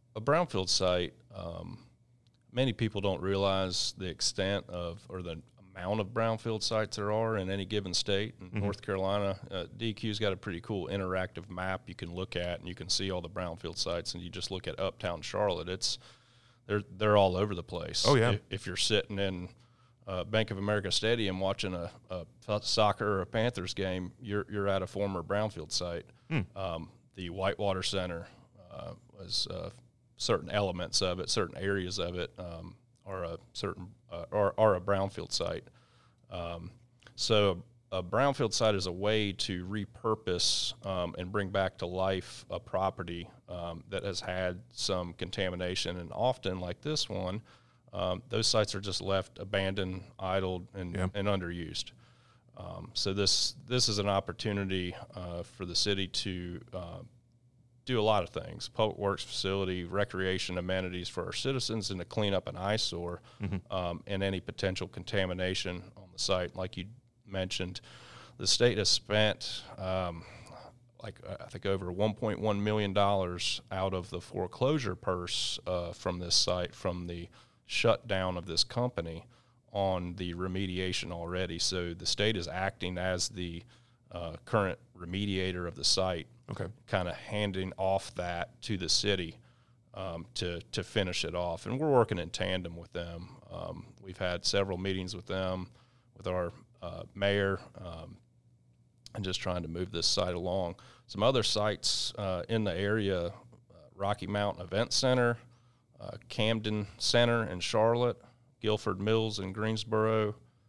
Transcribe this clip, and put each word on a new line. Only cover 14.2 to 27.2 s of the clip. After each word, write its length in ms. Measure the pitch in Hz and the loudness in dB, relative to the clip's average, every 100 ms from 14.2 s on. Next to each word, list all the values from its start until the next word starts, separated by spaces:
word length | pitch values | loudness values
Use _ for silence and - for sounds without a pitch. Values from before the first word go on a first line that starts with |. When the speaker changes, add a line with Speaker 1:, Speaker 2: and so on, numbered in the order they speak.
Speaker 1:
you 60 | 87 | -8
just 220 | 82 - | -8 -6
look 160 | 92 87 | -6 -6
at 120 | - | -2
Uptown 420 | 92 - 98 85 | -4 -2 -4 -4
Charlotte. 460 | - 98 104 85 87 | -4 0 2 0 -4
It's, 300 | 90 - - - - _ _ _ _ - | -2 -2 -4 -8 -20 _ _ _ _ -2
they're, 160 | 104 - 95 | -2 -2 2
they're 200 | 107 104 | 8 8
all 200 | 95 92 | 8 6
over 180 | 104 | 0
the 80 | 90 | -2
place. 420 | - 87 76 - 123 | -6 -6 -4 4 6
Speaker 2:
Oh, 80 | 135 | 8
yeah. 160 | 117 | 6
Speaker 1:
If, 80 | - - | 2 -2
if 160 | 95 - | -8 -4
you're 100 | 90 | -2
sitting 440 | - 107 - 98 | 2 2 2 -2
in, 280 | 98 90 87 - - _ _ _ - | -2 -2 -8 -14 -20 _ _ _ -6
uh, 160 | 92 | -4
Bank 260 | 87 110 110 | 0 0 0
of 80 | 98 | 0
America 320 | 101 104 95 | 0 0 2
Stadium 480 | - 107 117 101 92 | 2 2 2 2 0
watching 360 | 95 98 98 | 0 0 -2
a, 180 | 90 85 - - | -4 -6 -12 -10
a 160 | 92 80 - - | -10 -10 -12 -2
f-, 160 | 104 | -2
soccer 540 | - - 107 - 107 98 | 2 6 6 4 2 2
or 20 | |
a 60 | 87 | 0
Panthers 460 | 113 120 110 85 | 0 0 0 -4
game, 400 | - 95 92 90 - | -2 -2 -2 -6 -10
you're, 260 | 120 104 - | -4 -4 -2
you're 160 | 104 98 | 0 2
at 160 | 98 | 2
a 40 | 92 | 0
former 360 | 98 101 92 | -2 -2 -2
brownfield 480 | 80 101 107 82 78 | 0 0 0 -4 -4
site. 360 | - 90 85 - - - | -2 -2 -4 -8 -18 -4
Speaker 2:
Hmm. 120 | 156 87 98 | -2 -2 -4
Speaker 1:
Um, 320 | 95 82 82 - _ | -4 -4 -8 -16 _
the 160 | - | -10